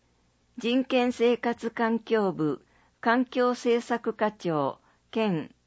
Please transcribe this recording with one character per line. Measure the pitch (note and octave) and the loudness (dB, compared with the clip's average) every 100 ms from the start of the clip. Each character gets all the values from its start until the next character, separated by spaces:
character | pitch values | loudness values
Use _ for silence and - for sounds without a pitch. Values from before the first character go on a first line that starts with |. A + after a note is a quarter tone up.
| _ _ _ _ _ - | _ _ _ _ _ -8
人 | A3+ B3+ | -2 0
権 | B3+ C4 B3 | 2 2 2
生 | B3 A#3 A#3 | 2 2 2
活 | A#3+ A#3 A3+ | -2 -4 -6
環 | A#3 A3+ A3+ | -2 0 0
境 | - A3 G3 | 0 0 0
部 | D3+ D#3 C#3+ _ _ _ _ | 0 -2 -2 _ _ _ _
環 | - A#3 | 0 0
境 | B3 B3+ B3 | 0 0 0
政 | A#3+ B3 A#3+ | 0 0 0
策 | - A#3 A#3 | 0 -4 -4
課 | G#3+ G#3+ | -2 -2
長 | G#3 F3 D#3 C3+ - _ _ _ | -2 -2 0 -2 -4 _ _ _
兼 | A3+ G#3+ E3+ B2+ _ | -2 0 -2 -4 _